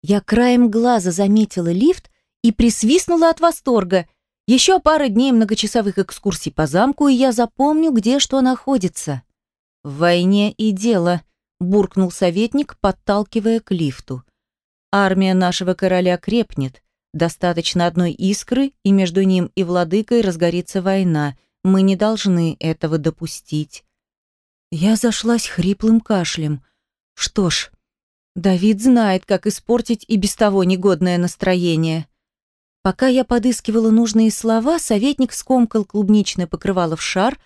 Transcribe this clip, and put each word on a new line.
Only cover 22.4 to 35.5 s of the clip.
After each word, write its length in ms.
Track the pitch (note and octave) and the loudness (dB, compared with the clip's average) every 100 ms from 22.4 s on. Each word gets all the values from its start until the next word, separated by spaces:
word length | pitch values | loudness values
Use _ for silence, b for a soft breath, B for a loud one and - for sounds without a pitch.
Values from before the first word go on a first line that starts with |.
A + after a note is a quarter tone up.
| E3 - | -2 -4
этого 380 | E3 D#3+ D#3 D#3 | -6 -4 -4 -2
допустить". 880 | D3+ D#3 E3 - _ D3+ D3+ - _ _ _ _ _ _ _ _ _ | -4 -6 -12 -14 _ -8 -8 -14 _ _ _ _ _ _ _ _ _
Я 280 | E3 F#3+ A3 | -2 0 2
зашлась 500 | A#3 G#3+ A3 A#3 - | 0 -2 -2 -2 -2
хриплым 540 | - F3+ G3+ A3 A3+ | -4 -2 0 2 2
кашлем. 600 | - G#3 E3+ - D3+ D3 _ _ _ _ _ | 2 -2 -2 -4 -6 -6 _ _ _ _ _
Что 360 | - - - F3+ | -10 -6 -2 0
ж, 220 | - - _ _ _ _ _ _ - | -2 -8 _ _ _ _ _ _ -4
Давид 460 | F#3 F#3 G3+ G#3 | 0 2 2 2
знает, 440 | A#3+ B3 G#3+ F#3 - | 2 4 2 -2 -2
как 200 | F#3+ G#3+ | -2 -2
испортить 600 | - - A#3+ - A3+ - | -6 -2 -2 -2 -6 -2
и 100 | F#3+ | -2
без 180 | G3 - | -2 0
того 280 | G#3+ G3 | 0 2
негодное 560 | F3+ F#3 G3 F3 F3+ F3 | 0 2 0 0 0 0
настроение. 880 | F3 - F#3 F3+ F3 D#3+ D#3+ D#3+ D#3 _ _ _ _ _ _ _ | -2 -4 -2 0 0 0 -2 -4 -8 _ _ _ _ _ _ _
Пока 260 | F#3+ F#3 C4 | -6 0 0
я 160 | B3+ | 2
подыскивала 680 | B3 A#3+ A#3+ A#3 - A3 A3+ | 0 0 0 -2 -2 0 2
нужные 400 | A3 A#3 G#3+ A3+ | 2 2 2 2
слова, 480 | - A3+ A3+ A#3+ E4 | 0 -2 0 0 -2
советник 540 | - G#3 B3+ C#4+ B3+ | 0 0 0 -2 -4
скомкал 520 | - - | -4 -2